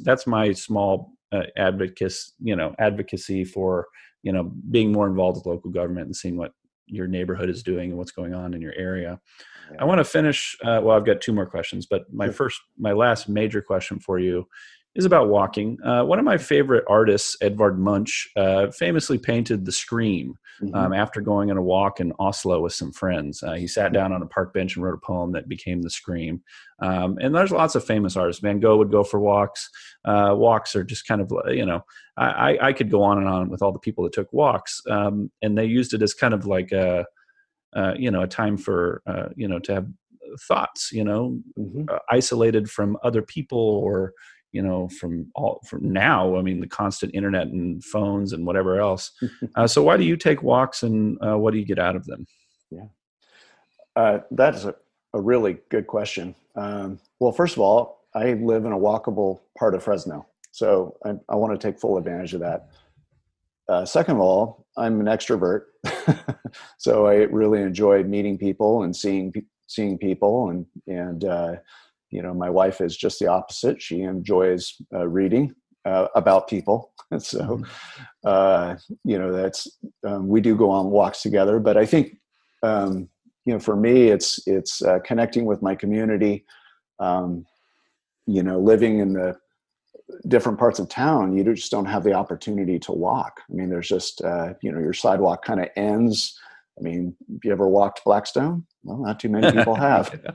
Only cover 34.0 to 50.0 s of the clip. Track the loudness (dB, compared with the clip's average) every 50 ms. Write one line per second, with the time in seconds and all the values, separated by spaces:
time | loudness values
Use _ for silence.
34 | -4 -4 -4 -6 -6 -4 0 2 2 2 2 0 -4 -8 -14 -10 -6 -4 -2 0
35 | 0 0 -2 -2 -4 -6 _ _ -4 -2 0 0 0 2 2 0 0 0 0 0
36 | 0 0 0 0 0 0 0 0 -2 -2 -2 -2 -2 -2 -2 0 0 2 0 0
37 | -2 -6 _ _ _ _ _ _ _ _ _ _ _ _ -6 -4 -2 -2 -2 -2
38 | -2 0 0 0 -2 -2 -2 -2 -2 -2 -2 -2 -2 -2 -2 0 0 -2 -2 -6
39 | -8 -8 -6 -6 -8 -8 -8 -8 -6 -6 -6 -6 -4 -4 -4 -4 -4 -6 -10 _
40 | _ _ _ _ -20 -18 -18 -8 -4 -2 -2 0 -2 -4 -6 -10 -10 -8 -4 -4
41 | -2 -2 -2 -2 -2 -4 -6 -8 -10 -12 -12 -12 -10 -10 -8 -8 -6 -6 -6 -6
42 | -2 2 2 2 2 2 2 2 2 4 2 2 0 -2 -4 -4 -2 -2 -2 -2
43 | -2 -2 -2 -2 -2 -4 -6 -10 -8 -4 -2 0 0 2 2 0 0 0 0 -2
44 | -2 -4 -6 _ -20 -20 -20 _ _ _ -6 -4 -4 -2 -2 -2 -4 -6 -8 -10
45 | -8 -8 -6 -8 -8 -10 -8 -4 -4 -4 -4 -6 -8 -12 -10 -6 -4 -2 0 2
46 | 2 4 4 4 2 2 0 0 0 -2 -2 -4 -6 -8 -6 -4 -4 -4 -4 -4
47 | -8 -6 -4 -4 -2 -2 0 -2 -2 -4 -4 -6 -4 -4 -6 -8 -10 -6 -4 -2
48 | -2 -2 -2 -2 -2 -4 -4 -6 -4 -2 0 0 0 0 2 2 2 0 0 -2
49 | -6 -12 -10 -8 -8 -8 -8 -8 -12 -4 0 2 2 4 4 4 4 6 4 4